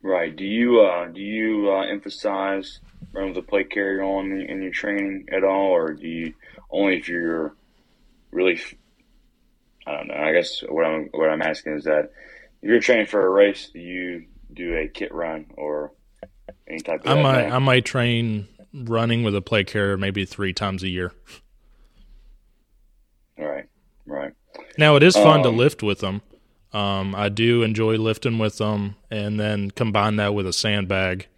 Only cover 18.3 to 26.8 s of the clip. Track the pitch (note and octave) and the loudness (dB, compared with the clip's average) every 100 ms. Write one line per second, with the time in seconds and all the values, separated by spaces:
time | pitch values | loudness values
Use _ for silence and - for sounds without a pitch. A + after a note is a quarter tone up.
18.3 | G#2+ G2 _ - D3 A#2 A#2 A#2 A#2 A#2 | -4 -6 _ -20 -14 -4 0 2 2 2
19.3 | G2+ F#2+ A2 G2 G#2+ G2+ G2 G2 G2 F#2+ | 0 0 0 0 0 0 0 -2 -2 -4
20.3 | - G2 F2+ G2+ F#2+ F#2+ F2+ F2+ - - | -4 -4 -2 -4 -4 -4 -4 -6 -8 -20
21.3 | - _ _ _ _ _ _ - - - | -20 _ _ _ _ _ _ -20 -20 -20
22.3 | - _ _ _ _ _ _ _ _ _ | -20 _ _ _ _ _ _ _ _ _
23.3 | _ D2+ C#2 - _ _ _ - C#2+ C#2 | _ -8 -8 -12 _ _ _ -12 -10 -10
24.3 | - _ - - - D3+ D3 D#3+ F3+ D#3 | -14 _ -20 -16 2 6 8 8 8 8
25.3 | D#3 B2+ A2+ C3 - G#2+ G2 G2 G2 - | 8 6 4 2 2 -4 -2 -4 -6 -10
26.3 | _ _ _ _ G#2+ | _ _ _ _ -4